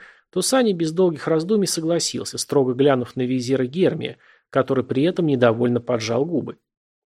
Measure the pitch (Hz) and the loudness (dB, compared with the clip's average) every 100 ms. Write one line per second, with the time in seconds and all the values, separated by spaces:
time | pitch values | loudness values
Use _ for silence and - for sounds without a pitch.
0 | - - _ 180 180 262 233 180 160 160 | -12 -20 _ -4 0 2 2 0 -2 2
1 | 185 147 - 160 170 214 185 - 160 170 | 0 0 -2 0 2 0 0 -2 -2 -2
2 | - 123 - - - 143 127 123 143 131 | -2 -6 -8 -8 -2 0 2 2 4 2
3 | 120 - 123 131 120 131 127 156 170 160 | 0 -4 -2 -2 -2 -2 -2 0 0 0
4 | 127 127 _ _ _ 139 123 127 123 131 | -8 -12 _ _ _ -2 0 0 -2 0
5 | 156 185 160 131 120 113 123 120 - 120 | 0 0 0 4 4 4 0 0 -2 -4
6 | 110 117 160 160 104 - _ _ _ _ | -2 -2 0 -4 -6 -10 _ _ _ _
7 | _ | _